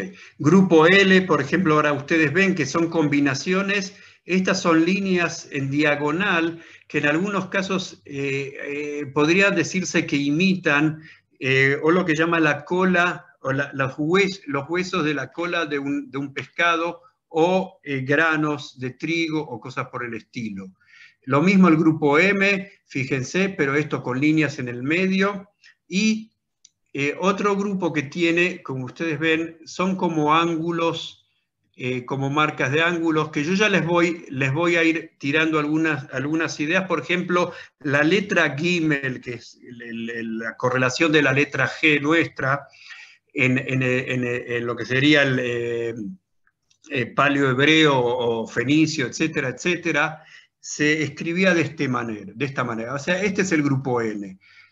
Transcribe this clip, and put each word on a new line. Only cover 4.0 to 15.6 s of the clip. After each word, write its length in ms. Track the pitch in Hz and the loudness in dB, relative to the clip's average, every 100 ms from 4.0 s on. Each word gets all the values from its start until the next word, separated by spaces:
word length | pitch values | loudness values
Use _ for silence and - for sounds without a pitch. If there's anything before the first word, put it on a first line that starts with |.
| - _ - | -20 _ -4
Estas 360 | 185 185 185 | -2 0 0
son 240 | 180 160 165 | 2 4 2
líneas 640 | 196 196 180 165 - - | 0 0 0 0 -6 -10
en 180 | 143 135 | -6 -2
diagonal 920 | 143 147 143 147 165 208 170 165 165 - - _ | 0 2 2 -2 -2 0 0 -2 -6 -16 -20 _
que 120 | 151 | -2
en 80 | 147 | 0
algunos 400 | 156 202 196 190 | 0 0 -4 -4
casos, 540 | 196 185 190 - - - | -4 -2 -4 -4 -14 -14
eh, 480 | 139 139 139 135 - | -6 -4 -4 -6 -10
eh, 420 | 143 143 147 147 139 | -10 -8 -8 -8 -4
podría 380 | 147 151 180 196 | 0 2 4 4
decirse 540 | 170 - 190 180 175 160 | 2 -2 -4 -2 -2 0
que 100 | 143 | -2
imitan, 840 | 143 151 190 170 156 143 156 156 - - _ _ | 0 2 2 2 2 2 2 -2 -12 -20 _ _
eh, 380 | 131 135 135 143 | 0 2 2 2
o 80 | 156 | 2
lo 140 | 180 175 | 2 2
que 100 | 156 | 0
llama 240 | 170 170 | 2 2
la 240 | 156 143 | 2 0
cola, 640 | - 180 185 180 175 156 - _ | -2 0 2 4 2 -2 -12 _
o 100 | 135 | -4
la, 200 | 135 139 | -2 -4
los 220 | 139 131 143 | -2 -4 -2
hues-, 440 | 151 185 190 190 143 | 0 2 2 -2 -6
los 240 | 139 135 | -6 -4
huesos 340 | 175 185 185 | -4 -2 -2
de 100 | 151 | -2
la 200 | 143 127 | -2 -6
cola 320 | - 175 175 | -6 -4 -4